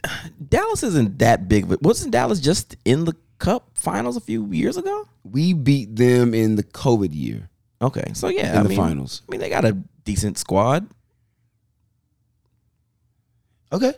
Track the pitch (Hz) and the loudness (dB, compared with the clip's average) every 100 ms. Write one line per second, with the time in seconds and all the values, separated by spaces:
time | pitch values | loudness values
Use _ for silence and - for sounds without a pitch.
0 | - - - - 139 247 440 415 262 160 | -12 -12 -12 -14 -2 0 0 -2 0 2
1 | 110 95 113 110 95 107 90 - 175 233 | 2 2 4 4 4 0 2 0 2 2
2 | 302 220 123 208 139 - - - - 135 | 0 0 0 0 0 -2 -2 -6 0 0
3 | 170 156 _ - - 240 _ - - 196 | 0 -6 _ -6 -2 -2 _ -8 -4 -4
4 | 240 240 - 226 208 180 214 359 381 415 | -4 -6 -6 -6 -4 -2 -2 -2 -4 -6
5 | 415 _ - 123 170 170 127 139 107 110 | -8 _ -8 0 2 2 2 2 0 2
6 | 123 123 120 113 110 107 98 - 139 117 | 4 6 4 2 2 2 -2 -2 2 2
7 | 95 76 62 55 92 _ _ - 120 - | 2 -4 -6 -8 -12 _ _ -4 -4 -2
8 | - 85 95 92 - 82 101 95 85 73 | -8 -6 -4 -2 0 2 2 2 0 -2
9 | 67 - - - - - 113 98 - _ | -6 -12 -10 -8 -4 0 0 0 -8 _
10 | - 95 104 - - 92 113 151 208 _ | -6 -2 -2 -4 -2 0 2 0 -2 _
11 | _ _ _ _ _ _ _ _ _ _ | _ _ _ _ _ _ _ _ _ _
12 | _ _ _ _ _ _ _ _ _ _ | _ _ _ _ _ _ _ _ _ _
13 | _ _ _ _ _ _ - 170 254 | _ _ _ _ _ _ -6 0 0